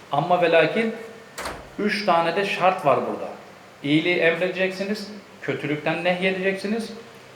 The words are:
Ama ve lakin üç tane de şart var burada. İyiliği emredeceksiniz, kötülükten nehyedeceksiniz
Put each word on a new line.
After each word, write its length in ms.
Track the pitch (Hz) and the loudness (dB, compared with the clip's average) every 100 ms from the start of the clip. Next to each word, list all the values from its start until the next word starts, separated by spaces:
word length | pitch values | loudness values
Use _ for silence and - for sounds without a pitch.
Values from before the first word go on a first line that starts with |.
| - | -4
Ama 300 | 139 165 175 | -2 2 4
ve 80 | 170 | 6
lakin 440 | 165 160 220 226 - - - - - - - - - | 6 4 2 -2 -4 -12 -16 -18 -12 -10 -10 -14 -4
üç 280 | 208 208 202 | -2 0 2
tane 300 | 170 165 170 | 2 2 0
de 80 | |
şart 420 | 196 - 175 - 147 | -2 2 2 4 2
var 100 | 123 | 2
burada. 320 | 110 101 - - - - - - | 2 -6 -8 -12 -18 -20 -20 -10
İyiliği 340 | 143 151 170 175 | 0 2 2 2
emredeceksiniz, 920 | 165 165 185 180 185 185 196 208 - - - - | 2 2 -2 0 -2 -2 -4 -4 -6 -14 -18 -12
kötülükten 640 | - 131 139 151 165 170 | -6 -4 -2 -2 -2 -2
nehyedeceksiniz 880 | 175 175 190 185 190 190 202 226 214 - - - - | 0 0 0 0 -2 -2 -2 -4 -4 -12 -16 -20 -20